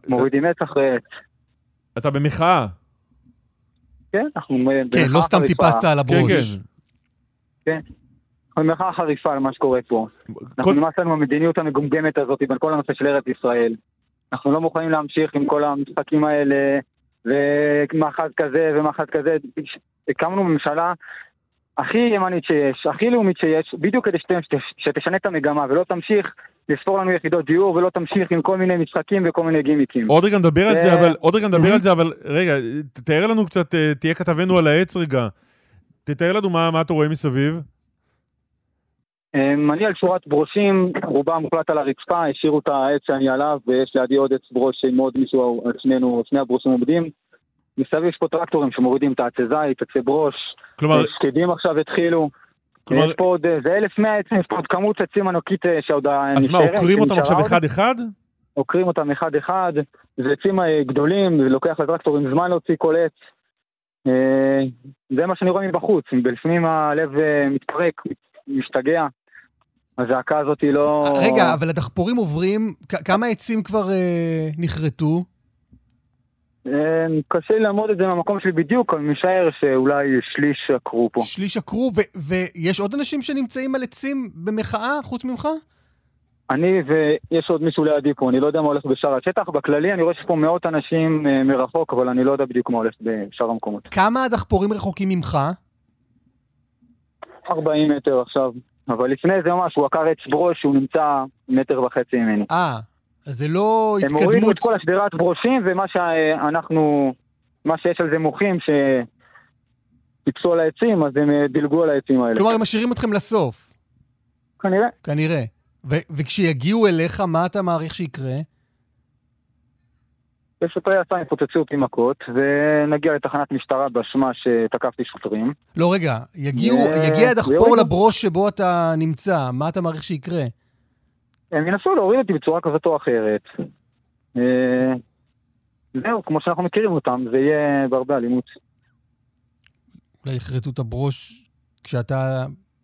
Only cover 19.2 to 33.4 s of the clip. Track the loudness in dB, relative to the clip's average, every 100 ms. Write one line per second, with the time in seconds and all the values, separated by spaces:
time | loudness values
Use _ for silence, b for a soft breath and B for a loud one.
19.2 | 0 -2 -4 -12 -14 -14 _ _ -6 -4
20.2 | -2 0 0 0 -2 -2 -2 -4 B B
21.2 | B _ _ _ _ -6 -2 2 2 2
22.2 | 0 -2 0 2 2 0 -4 0 2 2
23.2 | 2 0 0 0 -2 -2 0 0 2 0
24.2 | 0 -4 -2 -4 -4 -6 -4 -2 -2 -2
25.2 | -2 -2 -2 0 0 0 0 -4 0 0
26.2 | 0 -8 B B -6 -4 0 0 0 0
27.2 | 0 -2 2 2 4 2 0 -2 -2 -2
28.2 | 0 0 0 0 2 0 0 -4 -2 0
29.2 | 0 0 0 2 2 2 0 0 2 4
30.2 | 4 4 4 4 4 4 6 6 6 4
31.2 | 2 2 2 4 4 4 4 4 2 -2
32.2 | -4 0 2 0 -2 -6 -10 -8 -2 0
33.2 | 2 2